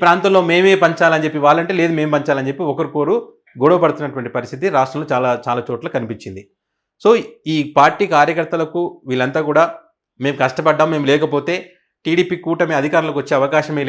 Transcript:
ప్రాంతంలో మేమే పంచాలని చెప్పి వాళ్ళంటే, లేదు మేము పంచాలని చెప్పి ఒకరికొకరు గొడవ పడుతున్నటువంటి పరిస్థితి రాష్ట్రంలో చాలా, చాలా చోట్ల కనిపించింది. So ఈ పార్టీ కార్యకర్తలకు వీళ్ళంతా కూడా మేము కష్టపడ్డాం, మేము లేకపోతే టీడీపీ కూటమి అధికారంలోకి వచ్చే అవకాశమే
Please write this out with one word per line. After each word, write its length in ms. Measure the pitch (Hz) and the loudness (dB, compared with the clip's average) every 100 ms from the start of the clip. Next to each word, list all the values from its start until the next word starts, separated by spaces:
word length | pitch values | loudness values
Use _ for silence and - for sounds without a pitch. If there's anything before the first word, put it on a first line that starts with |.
ప్రాంతంలో 400 | 175 180 196 190 170 | 2 2 4 2 4
మేమే 240 | 175 196 190 165 | 4 4 4 2
పంచాలని 400 | 160 170 156 156 | 2 2 2 0
చెప్పి 140 | 151 143 | 2 4
వాళ్ళంటే, 300 | 160 175 185 | 4 2 0
లేదు 120 | 165 160 | 0 0
మేము 120 | 151 147 | 0 0
పంచాలని 340 | 147 139 131 | 0 -2 -2
చెప్పి 120 | 135 165 | -4 -4
ఒకరికొకరు 440 | 131 160 147 147 233 - _ _ 127 | -4 -4 -2 0 -2 -4 _ _ 0
గొడవ 180 | 139 175 | 2 4
పడుతున్నటువంటి 500 | 160 147 143 127 120 | 2 0 -6 -8 -8
పరిస్థితి 320 | 127 117 135 190 | -8 -8 -6 -2
రాష్ట్రంలో 320 | 143 131 147 147 | 0 0 -4 -4
చాలా, 200 | 127 127 120 123 | -2 0 -2 -4
చాలా 140 | 123 120 | -6 -4
చోట్ల 200 | 117 117 | -8 -6
కనిపించింది. 480 | 131 113 110 107 95 - _ _ _ _ _ | -6 -6 -10 -12 -16 -18 _ _ _ _ _
So 60 | 202 233 - - 156 | 2 2 0 -12 -4
ఈ 20 | 156 147 147 | -4 0 4
పార్టీ 260 | 151 - 202 | 2 2 0
కార్యకర్తలకు 680 | 151 151 165 160 165 156 175 175 - 131 | 2 2 0 -4 -4 -4 -4 -6 -8 -6
వీళ్ళంతా 320 | 127 127 139 151 | -2 -2 -2 0
కూడా 160 | 147 165 - _ _ _ _ | 2 2 -2 _ _ _ _
మేము 160 | 135 139 | -6 -2
కష్టపడ్డాం, 460 | 131 - 160 147 156 | -2 0 0 2 0
మేము 120 | 156 139 | 0 2
లేకపోతే 440 | 143 151 143 139 180 - _ _ _ | 2 2 -2 -2 -6 -8 _ _ _
టీడీపీ 320 | 160 170 180 180 | -2 0 0 -4
కూటమి 300 | 160 165 165 151 | -4 -2 0 0
అధికారంలోకి 420 | 147 165 156 143 | 0 0 0 -4
వచ్చే 120 | 127 147 | -2 0
అవకాశమే 440 | 139 156 147 151 | 2 0 -2 -4